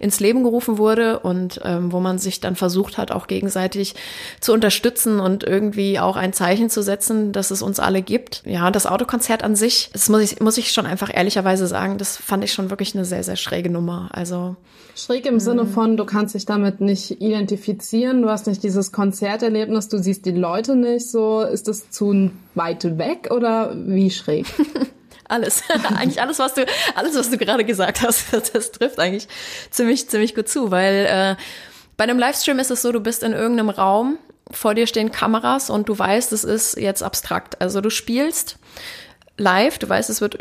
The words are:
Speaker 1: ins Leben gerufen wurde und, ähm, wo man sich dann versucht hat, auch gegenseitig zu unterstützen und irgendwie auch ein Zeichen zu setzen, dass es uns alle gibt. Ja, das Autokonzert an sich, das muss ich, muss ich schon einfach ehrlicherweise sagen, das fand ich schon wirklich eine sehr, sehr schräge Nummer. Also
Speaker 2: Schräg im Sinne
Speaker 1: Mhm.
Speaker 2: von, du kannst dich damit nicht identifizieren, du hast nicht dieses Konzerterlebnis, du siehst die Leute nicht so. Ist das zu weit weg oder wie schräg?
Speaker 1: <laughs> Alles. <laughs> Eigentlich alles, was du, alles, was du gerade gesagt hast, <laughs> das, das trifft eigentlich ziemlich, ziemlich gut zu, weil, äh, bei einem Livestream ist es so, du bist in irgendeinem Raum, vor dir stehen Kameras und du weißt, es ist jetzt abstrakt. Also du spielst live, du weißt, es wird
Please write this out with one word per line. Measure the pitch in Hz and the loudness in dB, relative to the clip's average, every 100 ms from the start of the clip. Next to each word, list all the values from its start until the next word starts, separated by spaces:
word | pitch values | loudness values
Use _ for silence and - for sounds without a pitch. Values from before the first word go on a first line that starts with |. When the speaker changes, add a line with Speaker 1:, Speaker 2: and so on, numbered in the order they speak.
Speaker 1:
ins | 202 - | -2 2
Leben | 202 240 | 2 4
gerufen | 247 233 240 214 | 4 2 0 2
wurde | 214 220 226 226 | 4 4 2 2
und, | 180 180 180 - | 0 -2 -2 -6
ähm, | - 175 180 | -4 -2 0
wo | 180 | 0
man | 185 185 | 0 -2
sich | 185 - | -4 -4
dann | - 180 | -4 0
versucht | 185 180 202 - | 0 0 -2 -2
hat, | - | -4
auch | - - | -4 -4
gegenseitig | 190 196 190 185 202 196 - - - - - | -4 -2 -2 -2 -2 -6 -6 -14 -14 -14 -6
zu | - | 2
unterstützen | 214 220 - 233 240 - 214 | 4 4 4 0 2 0 2
und | 190 196 | 2 0
irgendwie | - 190 208 208 196 196 | 2 0 0 0 0 2
auch | 180 190 | 0 0
ein | 185 | 0
Zeichen | 190 180 196 226 | 0 2 2 2
zu | 220 | 0
setzen, | 202 202 - 220 208 | -2 -2 0 0 0
dass | 202 196 | 0 -2
es | 196 | -2
uns | 202 196 | -2 0
alle | - 190 | 2 0
gibt. | 190 220 254 - | 2 -2 -2 -12
Ja, | - 185 175 | -6 0 2
das | 202 - | 2 2
Autokonzert | 196 247 240 - 226 | 0 0 -2 0 0
an | 214 208 | 2 2
sich, | 220 - - | 4 2 0
das | 202 - | 0 4
muss | 214 | 4
ich, | 208 - | 4 2
muss | 214 220 | 0 2
ich | 226 | 0
schon | - 208 | 0 0
einfach | 185 196 | -2 -2
ehrlicherweise | - 185 233 190 190 185 | 0 0 2 2 2 0
sagen, | 95 190 196 | -2 -2 -4
das | 196 - | -6 -8
fand | - 196 | -4 -2
ich | 202 | -2
schon | - 190 | -2 -4
wirklich | 196 196 | -4 -4
eine | 196 | -4
sehr, | 180 180 | -4 -4
sehr | - 185 | -4 -6
schräge | - 175 175 | -4 -4 -2
Nummer. | 170 170 175 180 | -2 -2 -4 -8
Also | - 175 180 180 185 - - - | -8 -6 -6 -6 -10 -16 -20 -20
Speaker 2:
Schräg | - - 247 | -12 -4 -2
im | 277 233 | 2 2
Sinne | 202 240 | 2 2
Speaker 1:
Mhm. | 226 | 0
Speaker 2:
von, | - 226 220 | 0 2 2
du | |
kannst | 208 208 214 | 0 -2 -2
dich | 208 | -4
damit | - 208 202 196 | -2 0 0 0
nicht | 196 190 - 185 | 0 0 -2 -4
identifizieren, | 208 214 196 202 202 208 - 226 247 254 | -2 0 0 -4 -4 -6 -2 0 2 4
du | 226 | 4
hast | 214 214 | 2 0
nicht | 196 | -2
dieses | 208 190 196 | 0 0 0
Konzerterlebnis, | - 196 196 202 214 233 214 220 220 208 | 2 0 2 -2 0 0 0 2 0 0
du | 208 | 0
siehst | 185 196 - | 0 0 0
die | |
Leute | 180 180 180 226 269 | 0 2 0 2 4
nicht | 240 240 240 | 4 2 0
so. | 233 220 220 | 0 2 2
Ist | 220 220 - | 0 -2 -4
das | 214 - | -6 -6
zu | - 202 196 190 185 - | -2 2 4 2 0 -10
weit | - 165 170 170 160 | -4 -2 -2 -2 -2
weg | 170 339 - | -2 -4 -2
oder | 240 233 226 220 | 0 2 0 0
wie | - 190 190 190 | -4 0 4 4
schräg? | 185 - 151 - - 302 - 277 | 2 -2 -2 -2 0 0 0 -6
Speaker 1:
<laughs> | - _ - - | -6 _ -18 -4
Alles. | 240 226 - - 320 | -2 0 0 0 0
<laughs> | 233 220 | 0 0
Eigentlich | 254 - | 0 0
alles, | 254 302 | -2 0
was | 269 | 0
du, | 269 254 - - | 0 0 0 -2
alles, | - 262 294 | 0 0 0
was | 233 | 0
du | 233 | 0
gerade | - 240 | 0 0
gesagt | 214 202 185 - | 2 2 0 2
hast, | 233 226 - | 2 0 0
<laughs> | |
das, | 233 220 | -2 0
das | 226 220 | -2 -2
trifft | - 233 - | -2 -2 0
eigentlich | 170 196 - - - - - | 0 -2 -8 -14 -14 -14 -8
ziemlich, | - 240 254 - | 0 2 2 0
ziemlich | 214 214 | 0 0
gut | - - | 0 -2
zu, | - 233 | 0 0
weil, | 180 190 196 202 | 2 4 4 2
äh, | 190 190 190 - - - - - - | 2 0 -2 -8 -16 -18 -20 -14 -4
bei | |
einem | 220 247 | 0 2
Livestream | 247 285 - 269 | 2 0 0 0
ist | 269 | 0
es | 247 | -2
so, | 240 | 0
du | 233 | 0
bist | 220 233 | -2 -4
in | 233 | -2
irgendeinem | 208 226 240 214 | 0 0 2 0
Raum, | 196 190 202 247 311 - - - | 2 2 4 2 -2 -8 -20 -18
vor | - 226 | -4 0
dir | 214 233 | 2 2
stehen | 226 214 | 2 -2
Kameras | - 202 220 240 262 269 | 0 0 2 2 0 0
und | 208 208 | -2 -2
du | 202 | 0
weißt, | 190 208 247 | 2 2 0
es | 214 | -2
ist | - 220 226 - | -2 0 -2 -2
jetzt | 202 196 | -2 -2
abstrakt. | 196 - - 175 - - | -4 -6 -4 -6 -6 -6
Also | 180 196 | -4 0
du | 208 | -2
spielst | 214 - 233 294 330 - - - - - - - - _ - | -2 -2 0 0 -2 -6 -10 -18 -18 -16 -16 -20 -20 _ -2
live, | 202 185 247 - | 2 4 4 0
du | 208 | -2
weißt, | 196 220 | 0 0
es | 214 | -2
wird | 208 - | -2 -2